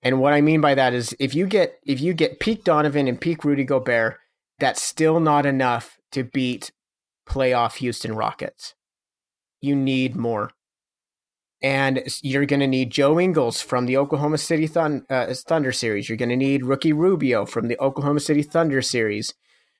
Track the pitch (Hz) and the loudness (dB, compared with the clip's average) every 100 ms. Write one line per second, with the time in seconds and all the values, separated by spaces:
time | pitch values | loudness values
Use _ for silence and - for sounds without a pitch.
0 | 127 131 139 147 151 160 147 135 127 123 | 0 2 4 4 4 4 4 4 2 0
1 | 117 - 135 143 190 208 156 - - 131 | -4 -4 -2 0 0 2 0 -2 -6 -2
2 | 160 165 160 - - 220 - 151 147 143 | -2 0 0 0 -4 -2 2 2 2 0
3 | 135 123 165 160 147 143 131 135 127 117 | 0 -2 -4 -2 0 0 0 0 2 0
4 | 113 - _ _ _ _ 139 - - - | 0 -4 _ _ _ _ -2 -2 -6 0
5 | 160 165 160 147 143 135 127 120 - _ | 2 2 4 2 2 0 0 -2 -6 _
6 | _ 139 123 139 127 120 - - _ _ | _ -8 -6 -4 -2 -4 -10 -18 _ _
7 | _ _ - 135 127 123 117 - 123 117 | _ _ -8 -2 2 2 0 -2 -6 -6
8 | 117 110 110 - - - - - _ _ | -6 -4 -4 -6 -12 -12 -18 -20 _ _
9 | _ _ _ _ _ _ 139 143 135 131 | _ _ _ _ _ _ -2 0 0 0
10 | 127 120 117 107 101 - _ _ _ _ | -2 -2 -4 -2 -6 -10 _ _ _ _
11 | _ _ _ _ _ _ 135 135 135 131 | _ _ _ _ _ _ -2 0 0 0
12 | - - 139 135 143 139 139 131 123 143 | -4 -8 -4 -2 2 2 2 0 0 2
13 | 139 165 185 156 120 - - 127 123 131 | 2 4 2 2 0 -2 -4 -2 0 0
14 | 143 143 147 156 - 160 156 165 156 139 | 0 0 0 -2 0 -2 0 0 0 -2
15 | - 131 113 - - 160 135 117 113 104 | -2 -4 -2 -6 -2 0 0 -2 -2 -2
16 | 104 113 120 123 135 135 127 135 160 151 | -4 -4 -2 0 0 0 0 0 0 2
17 | 180 180 135 113 101 120 117 120 135 135 | 2 2 2 0 0 -4 -4 -2 -2 0
18 | 143 147 147 147 147 165 165 135 123 123 | 0 0 2 0 2 0 2 0 0 -2
19 | 110 104 104 - _ _ _ _ | 0 -2 -6 -12 _ _ _ _